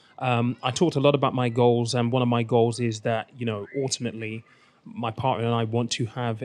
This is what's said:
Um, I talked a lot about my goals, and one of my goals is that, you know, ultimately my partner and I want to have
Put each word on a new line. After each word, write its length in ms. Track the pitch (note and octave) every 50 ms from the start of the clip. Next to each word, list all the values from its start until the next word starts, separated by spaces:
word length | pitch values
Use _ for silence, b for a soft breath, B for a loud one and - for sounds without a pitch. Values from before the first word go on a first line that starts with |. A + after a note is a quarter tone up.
| B B B B
Um, 360 | C3 B2+ A#2+ A#2 A#2+ B2 - - -
I 80 | C3
talked 240 | B2 - F3+ D#3+ D3
a 40 | C#3
lot 160 | C3+ C#3+ C#3+
about 180 | C3+ C3+ C3 B2+
my 160 | B2+ B2 A#2+
goals, 440 | A2+ B2 A#2+ A#2+ A#2 A#2+ A#2 A2+ B2
and 180 | A#2+ A#2+ A#2
one 100 | B2+ C3
of 60 | B2
my 160 | A#2+ A#2+ A#2 A2+
goals 360 | A2+ B2+ A#2 A2+ A#2+ A2+ B2
is 220 | A#2+ A2+ G#2+ G#2+
that, 280 | - A#2+ A2+ A2 - _ -
you 80 | B2 B2
know, 220 | A2+ G#2+ G2+ G2+ - - C#3
ultimately 600 | C3+ B2+ - - B2 A2+ G#2+ A2+ A2+ A2 A2 A2+ - b b b b b b b b
my 280 | - - G#2+ A#2+ A2+
partner 340 | - - - C3 F#2 G#2+ A#2
and 80 | A#2 A#2
I 100 | A#2 A#2
want 280 | A2 A#2 A#2+ A#2+ A#2
to 140 | - - A#2+
have 360 | G#2+ - B2+ B2 A#2 A2 G#2+